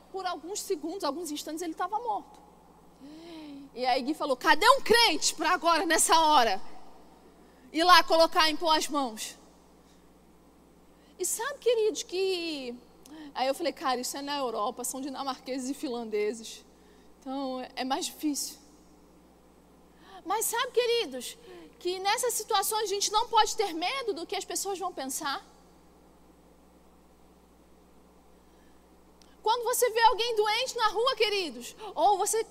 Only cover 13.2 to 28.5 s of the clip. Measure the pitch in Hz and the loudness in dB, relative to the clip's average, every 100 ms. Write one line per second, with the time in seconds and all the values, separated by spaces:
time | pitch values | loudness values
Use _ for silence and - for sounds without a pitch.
13.2 | 294 - 262 277 311 269 285 247 254 285 | -12 -4 -2 0 -4 -2 -2 -2 -4 -8
14.2 | 285 285 254 220 208 240 240 262 277 254 | -6 -4 -4 -2 -4 -4 -8 -8 -8 -8
15.2 | 277 262 - 269 254 285 302 240 226 208 | -8 -8 -6 -6 -6 -6 -6 -6 -4 -2
16.2 | 208 226 220 - - - - - - - | -2 -4 -10 -18 -20 -20 -20 -20 -20 -18
17.2 | 269 269 262 254 - - 254 294 320 - | -10 -8 -6 -8 -10 -6 -2 -2 -4 -4
18.2 | 302 269 - - - - - - - - | -4 -4 -6 -10 -20 -20 -20 -20 -20 -20
19.2 | - - - - - - - - - 381 | -20 -20 -20 -20 -20 -20 -20 -20 -20 -14
20.2 | 330 415 427 453 508 453 494 466 294 254 | -4 -2 0 -2 0 0 2 2 0 -6
21.2 | - - 370 349 311 - 359 370 392 466 | -12 -14 -18 -20 -20 -8 -6 -2 0 0
22.2 | 494 - 427 403 403 440 415 403 403 415 | 0 -2 -2 0 0 -2 -2 -2 0 0
23.2 | 466 466 427 - 415 330 359 539 480 320 | 2 2 2 2 -2 -2 -4 -4 -4 -6
24.2 | 359 370 - 339 392 370 370 330 262 - | -4 -6 -4 -6 -4 -6 -6 -6 -8 -6
25.2 | 302 285 - - - - - - - - | -6 -6 -10 -20 -20 -20 -20 -20 -20 -20
26.2 | - - - - - - - - - _ | -20 -20 -20 -20 -20 -20 -20 -20 -20 _
27.2 | - _ _ _ - - - - - - | -20 _ _ _ -20 -20 -20 -20 -20 -20
28.2 | - - - | -20 -20 -20